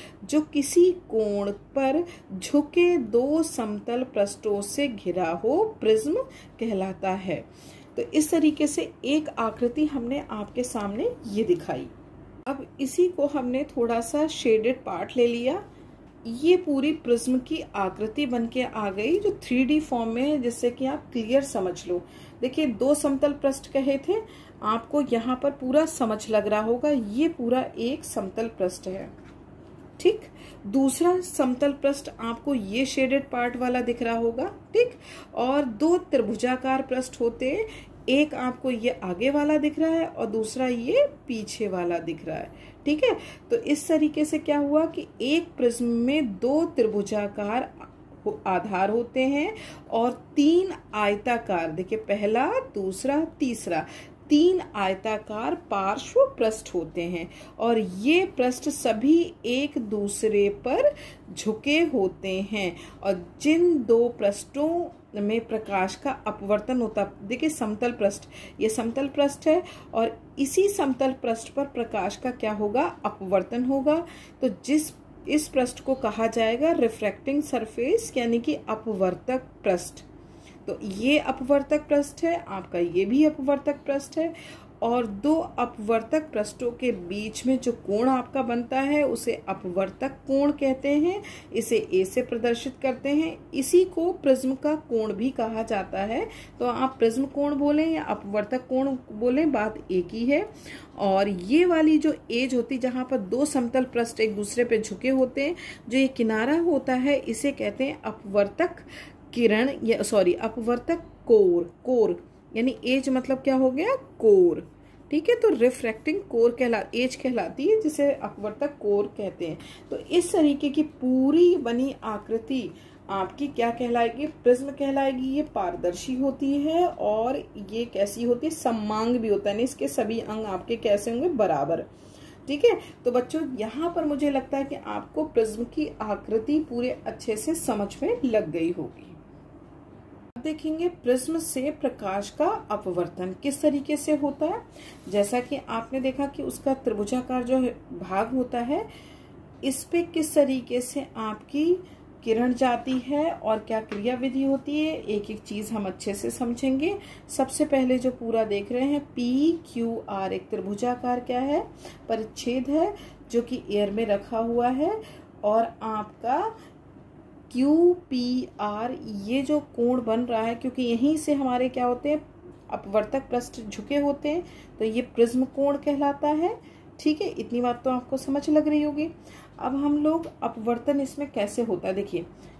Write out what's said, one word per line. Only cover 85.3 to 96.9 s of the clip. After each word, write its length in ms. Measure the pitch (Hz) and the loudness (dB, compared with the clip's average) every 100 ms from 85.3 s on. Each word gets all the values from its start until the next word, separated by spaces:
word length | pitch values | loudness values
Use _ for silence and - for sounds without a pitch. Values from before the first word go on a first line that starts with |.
| 320 - - | 2 0 -4
अपवर्तक 640 | 247 - 208 226 220 311 - | -4 -4 0 0 2 -2 0
पृष्ठों 380 | 214 208 - 240 | -4 -4 -4 -6
के 200 | 233 247 | -2 -2
बीच 540 | 196 175 202 214 - 247 | -2 -6 -8 -8 -4 0
में 120 | 262 | 2
जो 120 | 247 | 0
कोण 380 | 233 - 208 254 | -4 -2 2 2
आपका 320 | 262 247 269 | 2 0 -4
बनता 380 | 240 240 233 262 | -2 -2 -2 -2
है 240 | 277 294 | 2 2
उसे 300 | 277 233 240 - - | 2 0 -2 -4 -6
अपवर्तक 640 | 190 185 180 190 - 269 - - | -8 -4 -2 -2 -4 -8 -8 -2
कोण 240 | 269 285 | 2 2
कहते 380 | 294 269 262 277 | 2 0 0 2
हैं, 320 | 294 339 403 - - - | 2 2 0 -6 -16 -6
इसे 240 | 220 226 220 214 | -6 0 0 2
ए 100 | 185 190 | 2 2
से 160 | 247 | -2
प्रदर्शित 540 | 247 233 240 233 277 - | -2 -2 -2 -2 -4 -4
करते 280 | 262 254 269 | -4 -2 0
हैं। 280 | 294 320 - - | 0 0 -4 -8
इसी 320 | - 262 349 370 | -4 4 4 4
को 260 | - 339 | 2 -2
प्रिज्म 420 | 349 277 262 262 262 | 2 4 4 2 -2
का 200 | 302 302 | -2 -2
कोण 380 | - 226 214 | -2 -2 -2
भी 160 | 196 254 | -2 -4
कहा 340 | 262 220 220 | -2 -4 -4
जाता 380 | 226 208 185 185 | -2 -2 -2 -4
है। 260 | 202 247 440 - - - | -2 -4 -6 -10 -18 -4
तो 60 | 240 | -2
आप 300 | 240 262 | 0 -2